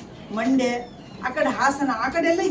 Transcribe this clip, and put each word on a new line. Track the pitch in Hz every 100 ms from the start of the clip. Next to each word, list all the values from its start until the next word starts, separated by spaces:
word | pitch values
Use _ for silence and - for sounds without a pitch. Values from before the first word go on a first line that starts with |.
| - - -
ಮಂಡ್ಯ, | 214 233 262 247 240 - - - - 254
ಆ |
ಕಡೆ | 302 269
ಹಾಸನ, | 208 269 277 277
ಆ | 226 262
ಕಡೆ | 339 330
ಎಲ್ಲ | 339 381